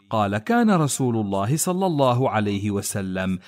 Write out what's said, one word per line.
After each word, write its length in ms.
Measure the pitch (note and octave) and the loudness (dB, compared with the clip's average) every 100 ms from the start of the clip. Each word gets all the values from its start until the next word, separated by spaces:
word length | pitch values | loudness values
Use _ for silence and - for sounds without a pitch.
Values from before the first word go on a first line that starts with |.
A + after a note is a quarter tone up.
| _ | _
قال: 280 | A2 G2+ G#2 | -2 0 -2
"كان 320 | - A#3 A3 | 0 2 4
رسول 460 | F3+ C#3+ - B2+ A2+ | 2 2 0 0 0
الله 400 | G2+ G2 G2+ D#3 | 0 -2 0 0
صلى 300 | - F3+ F#3+ | -2 0 0
الله 440 | D3 C3 A#2+ C3 | 2 2 2 2
عليه 400 | G#2+ G#2 G2+ G#2 | 0 0 -2 -2
وسلم 680 | G2 G2 G#2 F#2+ F#2 F#2 F#2 | -2 -4 -6 -4 -4 -4 -4